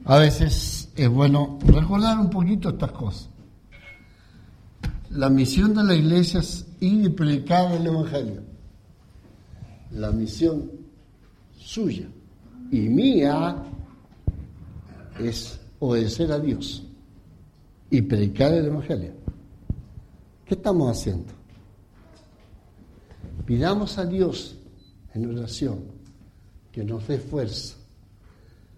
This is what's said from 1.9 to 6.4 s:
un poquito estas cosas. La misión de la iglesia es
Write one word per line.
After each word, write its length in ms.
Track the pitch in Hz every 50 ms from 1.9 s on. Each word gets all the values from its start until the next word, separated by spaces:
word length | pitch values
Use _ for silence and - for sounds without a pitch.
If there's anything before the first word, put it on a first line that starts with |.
| 196 202 214 226 220 220
un 120 | 208 175
poquito 400 | 185 190 175 180 214 196 170 185
estas 240 | 117 - - - -
cosas. 360 | - 123 107 - - - - - - - - - - _ - - - - - - - - - - - - - - - - - - - - - - - - - - - - -
La 200 | - 147 135 135
misión 440 | 135 135 131 123 - 180 196 214 214
de 100 | 214 208
la 120 | 196 180
iglesia 440 | 160 151 160 170 180 175 170 -
es 260 | 180